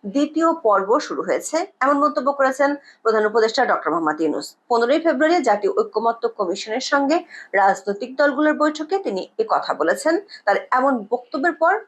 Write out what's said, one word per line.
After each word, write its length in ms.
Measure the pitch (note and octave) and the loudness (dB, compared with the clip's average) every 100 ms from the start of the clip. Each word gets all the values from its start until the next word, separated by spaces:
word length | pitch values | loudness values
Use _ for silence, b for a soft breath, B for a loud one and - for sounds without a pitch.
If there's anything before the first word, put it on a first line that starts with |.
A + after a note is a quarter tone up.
দ্বিতীয় 460 | G3+ G3+ D4 D#4 E4 D#4+ A3+ | -4 -2 -2 0 0 0 2
পর্ব 240 | G3 F#3+ C4 | 2 2 -2
শুরু 220 | D4+ D3 F#3 | -2 -8 -2
হয়েছে, 300 | D3 F3 D#4 F#4+ _ | -4 -2 -4 -4 _
এমন 140 | C4 C#4+ | 0 2
মন্তব্য 260 | D4 D4 C4 | 0 0 -2
করেছেন 360 | C#4 C4 C4 C#4 C#4+ B B | 0 0 2 0 0 B B
প্রধান 220 | A3 A3 G#3+ | 0 2 2
উপদেষ্টা 380 | A3 A3 A3+ A#3 | 2 2 2 0
ডক্টর 240 | E3+ D#3+ | 0 0
মোহাম্মদ 280 | D#3 D#3+ D#3 | 0 -2 0
ইউনূস। 260 | D#3+ C#3+ D3 - _ | -2 -2 -8 -18 _
পনেরোই 340 | A#3+ A#3 D4+ | 0 2 2
ফেব্রুয়ারি 340 | E4 C4 D#4 F4 C4 | 2 2 2 2 2
জাতীয় 240 | G#3 G3 - | 0 0 -2
ঐকমত্য 440 | A3+ A3 A#3 A#3 A#3 A3+ | -2 -2 -2 -2 -4 -4
কমিশনের 480 | F#3+ G3 A3 A3+ - | -6 -4 -6 -6 -2
সঙ্গে 280 | C#4+ C#4 E4 F4 B B G3 | 0 2 0 -2 B B 2
রাজনৈতিক 520 | G3 F#3+ - G3+ A#3+ C4 | 2 2 -4 -6 -8 0
দলগুলোর 420 | C#4+ C4 D4+ D4+ | 0 2 0 2
বৈঠকে 340 | D4+ D4+ D#4 G4 F#4 | 0 -2 -4 -4 -2
তিনি 160 | F#3+ - - | -6 -8 -6
এ 20 | A3 | 0
কথা 180 | D3 - | 0 -2
বলেছেন। 400 | - E3 G3 D#4 E4+ - B | -2 0 0 0 0 -2 B
তার 140 | - G3 - B3+ | -2 -2 0 0
এমন 160 | C4+ B3+ G3+ | 2 0 -2
বক্তব্যের 440 | A#3+ - D4+ E4 - | -6 -4 -2 -2 2
পর 120 | D#4+ G#4 | 2 2